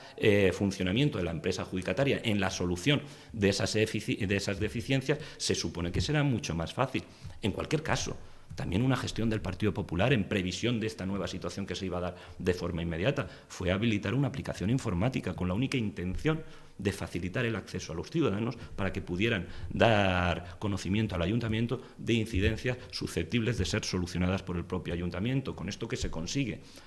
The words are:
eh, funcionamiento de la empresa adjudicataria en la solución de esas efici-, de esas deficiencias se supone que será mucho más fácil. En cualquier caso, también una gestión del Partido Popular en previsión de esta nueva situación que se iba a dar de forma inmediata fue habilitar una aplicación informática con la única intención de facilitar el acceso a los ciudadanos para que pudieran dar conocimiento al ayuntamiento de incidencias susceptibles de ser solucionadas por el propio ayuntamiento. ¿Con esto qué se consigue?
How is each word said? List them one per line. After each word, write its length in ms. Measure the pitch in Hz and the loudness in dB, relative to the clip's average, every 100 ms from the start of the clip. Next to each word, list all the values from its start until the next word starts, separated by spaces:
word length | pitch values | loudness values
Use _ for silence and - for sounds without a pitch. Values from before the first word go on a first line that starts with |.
| - - | -12 2
eh, 340 | - 101 95 | 6 8 6
funcionamiento 640 | - 101 - 92 110 147 101 | 4 2 2 2 2 2 2
de 60 | |
la 80 | 85 | -2
empresa 320 | 80 95 90 | -2 -2 -2
adjudicataria 580 | 92 92 90 95 139 95 | -2 -2 0 2 2 2
en 160 | 117 104 | 2 2
la 100 | 95 | 2
solución 520 | - 90 87 143 147 - - - | 0 0 2 2 2 0 -14 -10
de 160 | - 98 | 4 4
esas 260 | - 104 110 | 4 2 2
efici-, 500 | 110 107 - - 95 | 2 0 -2 -2 0
de 100 | 101 | 0
esas 240 | - 98 | 0 0
deficiencias 600 | 104 120 117 135 135 147 - - | -2 -2 0 2 2 0 -4 -4
se 160 | - | 0
supone 380 | 95 87 82 87 | 0 0 -2 -2
que 100 | 92 | 0
será 220 | 90 147 | 2 2
mucho 320 | 143 113 - 85 | 2 2 0 -2
más 180 | 80 | -2
fácil. 300 | - 135 104 - - - - | 0 0 -2 -6 -12 -14 -4
En 100 | 104 | -2
cualquier 320 | - 82 156 | -2 -2 -2
caso, 340 | - 127 - - - - - - | 0 0 -2 -6 -10 -16 -12 -6
también 280 | - 92 | 0 2
una 120 | 131 127 | 4 2
gestión 340 | 95 - 113 | 0 0 0
del 120 | 107 | 0
Partido 320 | 90 87 107 | -2 0 0
Popular 400 | 104 90 90 120 | 0 0 2 4
en 100 | 127 | 4
previsión 560 | 90 104 90 - 117 120 | 2 0 0 0 0 0
de 80 | 107 | -2
esta 180 | - 95 | -4 -4
nueva 220 | 98 87 | -2 -4
situación 380 | 85 85 - 95 | -4 -6 -6 -6
que 100 | 90 | -4
se 120 | 95 | -4
iba 100 | 87 | -2
a 40 | |
dar 140 | 90 - - - | -4 -6 -12 -2
de 140 | 92 | 0
forma 280 | 87 87 82 | 2 0 -2
inmediata 460 | 85 82 110 147 95 - - | -2 0 0 0 -4 -10 -12
fue 220 | - 90 | -2 0
habilitar 420 | 98 117 104 101 | 2 2 2 0
una 160 | 123 139 | 0 0
aplicación 400 | - 71 - 90 | -2 -6 -2 0
informática 680 | 131 113 87 120 131 95 82 | 0 0 0 2 0 -2 -2
con 140 | 90 | -2
la 40 | |
única 240 | 95 131 131 | 0 0 -2
intención 640 | 107 - 90 90 151 156 - - - - | -2 -4 -4 -2 0 -2 -4 -16 -16 -4
de 140 | 98 | -2
facilitar 540 | - 87 90 90 131 117 | -2 -4 -4 -4 -2 -2
el 100 | 98 | -2
acceso 360 | - - - | -6 -8 -6
a 40 | 82 | -6
los 140 | - | -4
ciudadanos 480 | 165 131 98 117 - - - | 0 2 2 -2 -4 -8 -2
para 180 | 98 | -2
que 80 | 95 | -2
pudieran 460 | - 90 113 107 87 - - | -2 0 2 2 -2 -8 -2
dar 880 | - 110 104 95 90 90 80 90 - | 6 8 8 4 4 2 2 -4 -6
conocimiento 560 | 101 98 90 104 113 90 | -4 -2 0 0 0 0
al 60 | |
ayuntamiento 600 | 87 117 110 110 117 120 - - | 2 2 0 0 0 -4 -8 -6
de 160 | - | 2
incidencias 640 | 117 110 92 107 110 127 123 - | 2 2 2 2 2 -2 -4 -6
susceptibles 680 | - 98 90 85 120 113 110 | -6 -4 -2 0 2 2 0
de 80 | 92 | 2
ser 180 | 104 | 0
solucionadas 600 | - 92 87 87 90 95 | 0 -2 0 2 2 2
por 140 | - 87 | -2 -4
el 80 | 85 | -2
propio 280 | 92 82 | -4 -2
ayuntamiento. 600 | 85 87 87 113 135 131 85 | -4 -2 -2 0 0 -2 -4
¿Con 120 | 85 | -6
esto 200 | - 117 | -6 -6
qué 100 | 123 | -4
se 140 | 95 | -4
consigue? 500 | 80 87 139 120 73 - - | -4 -2 -2 -2 -4 -10 -18